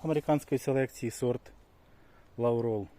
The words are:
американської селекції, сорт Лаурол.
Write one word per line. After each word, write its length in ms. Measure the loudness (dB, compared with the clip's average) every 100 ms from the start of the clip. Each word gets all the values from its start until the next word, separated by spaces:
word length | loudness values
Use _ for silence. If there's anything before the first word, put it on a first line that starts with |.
американської 560 | -2 0 2 0 2 -2
селекції, 520 | 0 0 0 -2 -8
сорт 300 | -2 -2 -2 -6 -20 -20 -20 -20 -20 -20 -20 -18 -2
Лаурол. 500 | 0 2 0 -2 -4